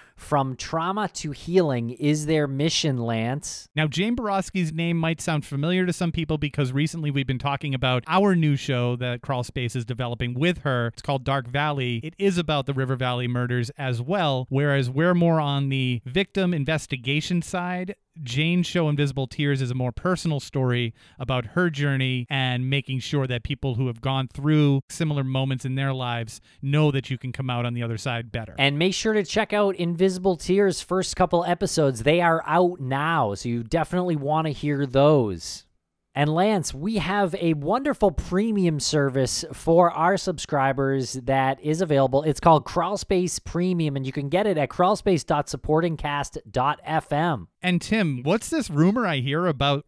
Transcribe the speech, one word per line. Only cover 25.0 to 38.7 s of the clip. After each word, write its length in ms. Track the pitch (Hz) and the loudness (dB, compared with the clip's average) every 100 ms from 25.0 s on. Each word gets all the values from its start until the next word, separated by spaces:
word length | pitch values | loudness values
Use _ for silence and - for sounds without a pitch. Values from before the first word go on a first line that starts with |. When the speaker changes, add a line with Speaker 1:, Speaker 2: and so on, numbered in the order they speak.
| 160 143 | -2 -2
Speaker 2:
moments 400 | 131 131 135 131 | -2 0 0 -2
in 120 | 135 131 | -4 -2
their 180 | 139 | -2
lives 480 | 131 123 117 113 - _ _ | -2 -4 -4 -6 -12 _ _
know 300 | 139 147 151 | 0 4 4
that 180 | 135 - | 2 -2
you 80 | 127 | -6
can 140 | 127 | -6
come 180 | 117 131 | -6 -4
out 160 | 120 120 | -2 -2
on 100 | 120 | -2
the 80 | |
other 140 | 117 110 | -4 -4
side 320 | 139 117 117 | -4 -6 -6
better. 260 | 120 110 - | -8 -8 0
Speaker 1:
And 180 | 135 143 | 0 2
make 160 | 180 | 0
sure 200 | 185 220 | 0 0
to 100 | 214 | 0
check 300 | 190 208 208 | 0 0 0
out 240 | 208 202 185 | 2 2 0
Invisible 580 | 170 170 190 180 185 170 | -2 2 2 2 0 0
Tears' 460 | - 190 202 170 | 2 4 4 2
first 340 | - 185 180 - | -2 -2 -2 0
couple 300 | 180 175 170 | 2 2 2
episodes. 580 | 175 190 - 143 117 | 0 0 2 2 2
They 160 | 113 170 | 2 4
are 240 | 170 165 - | 4 2 2
out 360 | 160 180 180 | 2 2 0
now, 540 | 131 135 156 165 110 98 | -4 0 2 2 2 0
so 120 | 120 | -4
you 160 | 120 | -4
definitely 540 | 113 165 156 180 180 156 | -2 -2 0 0 0 0
want 300 | 139 156 160 | 0 0 0
to 40 | |
hear 340 | - 147 139 139 | -2 -2 0 2
those. 800 | 131 143 151 110 87 - - - _ _ _ _ 135 | 4 6 6 4 -2 -8 -14 -16 _ _ _ _ -2
And 180 | 147 | 0
Lance, 400 | 160 202 208 147 | 2 2 2 -2
we 240 | 131 180 220 | -6 -4 -2
have 360 | 156 202 190 175 | -2 0 0 0
a 180 | 170 | 0
wonderful 580 | 156 143 233 285 - 202 | 0 0 -2 0 2 0
premium 680 | 151 - 180 226 208 175 | 0 -2 0 0 2 2